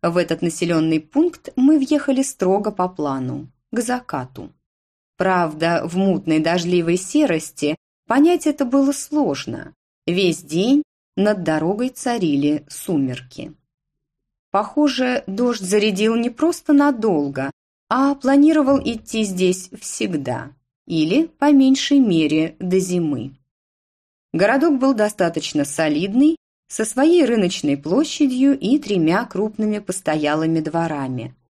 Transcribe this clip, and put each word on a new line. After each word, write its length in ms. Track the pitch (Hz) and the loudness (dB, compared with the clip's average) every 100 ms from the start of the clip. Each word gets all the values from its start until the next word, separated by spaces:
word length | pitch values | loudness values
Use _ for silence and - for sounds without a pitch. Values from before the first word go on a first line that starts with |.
В 160 | 170 175 | 0 -2
этот 240 | 165 160 | -2 -2
населенный 580 | 175 165 175 165 160 156 | -2 -2 -2 0 2 0
пункт 480 | - 277 339 - - - | -2 0 0 -2 -10 2
мы 220 | 262 311 | 4 4
въехали 440 | 269 302 285 262 | 2 0 0 -2
строго 480 | 277 - 185 196 208 | -2 -2 0 0 -2
по 180 | 208 180 | -4 -6
плану, 600 | 185 147 135 127 127 156 _ _ | -2 -4 -4 -6 -8 -12 _ _
к 80 | 220 | -6
закату. 720 | 240 247 - - 127 - - _ _ _ _ _ _ _ | -4 -6 -6 -8 -8 -14 -18 _ _ _ _ _ _ _
Правда, 680 | 185 185 170 156 165 170 | 0 2 0 -2 -2 0
в 120 | 165 175 | -2 0
мутной 420 | 196 165 - 156 | 0 0 0 0
дождливой 580 | 156 180 175 180 165 180 | 2 0 0 0 0 -2
серости 800 | - 294 285 160 - - 147 - _ _ _ | 0 0 2 0 -4 -6 -4 -4 _ _ _
понять 400 | 240 311 349 311 | 4 4 4 0
это 180 | 302 | -2
было 280 | 254 277 277 | 0 2 0
сложно. 800 | 277 - 302 240 139 - - - _ _ _ - | -2 -4 -2 -2 -4 -8 -12 -14 _ _ _ -4
Весь 360 | 175 185 165 | 0 0 -2
день 400 | 139 160 214 285 302 _ _ - | -4 -2 2 2 0 _ _ -2
над 280 | 202 208 | 0 0
дорогой 460 | 165 156 160 208 254 | -2 -2 -2 -2 -4
царили 760 | - 254 240 180 143 147 151 _ | -4 -6 -2 0 0 0 -2 _
сумерки. 840 | - - 160 131 123 - - - - _ _ _ _ _ _ _ _ _ | -16 -4 -2 -2 -6 -14 -16 -18 -18 _ _ _ _ _ _ _ _ _
Похоже, 720 | 196 214 - 294 247 254 247 - | -4 -2 0 0 2 -2 -2 -6
дождь 360 | 196 247 233 | -2 -2 -2
зарядил 540 | 185 208 214 190 214 226 | 0 0 2 0 0 0
не 140 | 233 | -2
просто 420 | 233 320 339 - | 0 -2 -2 2
надолго, 760 | 285 285 247 220 160 143 135 135 - _ _ _ | 4 4 2 0 0 -2 -6 -8 -10 _ _ _
а 260 | 247 277 | 0 0
планировал 640 | 277 254 277 294 311 269 277 | 0 2 4 6 4 4 2
идти 460 | 277 226 - 226 | 0 -8 -6 -4
здесь 460 | 208 185 180 185 - - | -2 0 0 0 -6 -16
всегда, 720 | - - 214 160 135 123 - _ _ _ - | -14 -8 -4 -4 -4 -8 -10 _ _ _ -6
или, 400 | 165 156 233 330 | -2 0 0 0
по 260 | _ 285 | _ 4
меньшей 460 | 277 262 269 - 285 | 6 6 2 2 4
мере, 560 | 240 170 151 156 160 - | 4 2 2 0 -2 -4
до 200 | 185 185 | -2 -2
зимы. 540 | 180 180 160 135 135 - _ _ _ _ _ _ _ _ _ | 0 -2 -2 -4 -8 -16 _ _ _ _ _ _ _ _ _
Городок 460 | 165 202 269 330 277 | 0 2 2 2 2
был 160 | 269 | 0
достаточно 680 | 233 214 - 170 165 - 151 | 2 -2 0 -2 -2 -4 -4
солидный, 720 | 143 - 160 151 196 226 294 330 _ _ _ | -4 -2 -2 -2 -2 2 2 2 _ _ _
со 160 | - | -6
своей 400 | 220 - 302 349 | -6 0 4 4
рыночной 520 | 262 233 180 - 151 143 | 4 2 0 -2 -2 -2
площадью 840 | 151 214 311 - 285 254 269 277 | 0 0 0 0 -2 2 2 2
и 200 | 190 294 | 0 0
тремя 460 | - 196 156 185 240 | 0 0 2 0 -2
крупными 520 | 185 214 214 214 208 | -4 -4 -2 -4 -4
постоялыми 840 | 208 175 - 156 147 151 160 165 | -6 -6 -2 -2 0 0 0 0
дворами. 720 | 156 165 165 147 135 127 120 - | -2 -2 -2 -4 -6 -8 -10 -16